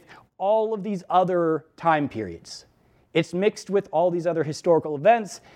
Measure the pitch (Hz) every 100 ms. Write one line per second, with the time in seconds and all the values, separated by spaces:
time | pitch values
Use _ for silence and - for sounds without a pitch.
0 | _ - _ - 190 220 220 220 208 190
1 | - 175 185 175 165 156 - - 165 156
2 | 143 110 95 82 - - - _ _ _
3 | _ 185 160 175 214 214 - 196 - 156
4 | 180 170 165 160 151 - 180 160 156 143
5 | 180 233 190 - -